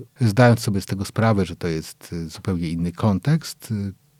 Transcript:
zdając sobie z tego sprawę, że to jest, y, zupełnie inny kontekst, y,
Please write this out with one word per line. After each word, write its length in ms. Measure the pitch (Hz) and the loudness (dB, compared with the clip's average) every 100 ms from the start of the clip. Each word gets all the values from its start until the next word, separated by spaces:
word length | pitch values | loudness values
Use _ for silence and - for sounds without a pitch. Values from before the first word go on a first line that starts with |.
| - - | -8 0
zdając 400 | 113 101 120 113 | 2 6 6 6
sobie 200 | - 98 | 2 -2
z 60 | - | -2
tego 180 | 98 | -4
sprawę, 420 | 95 - 113 101 90 | -4 0 2 2 0
że 100 | 85 | -2
to 120 | 90 | -4
jest, 440 | 80 76 - - | -4 -6 -14 -10
y, 160 | 85 82 | -8 -8
zupełnie 400 | - - 90 85 | -8 -4 -2 -2
inny 240 | 85 85 | -2 -4
kontekst, 800 | 82 110 92 139 160 - - - | 0 0 2 2 0 -2 -12 -8
y, 220 | 107 98 - _ _ | -6 -6 -10 _ _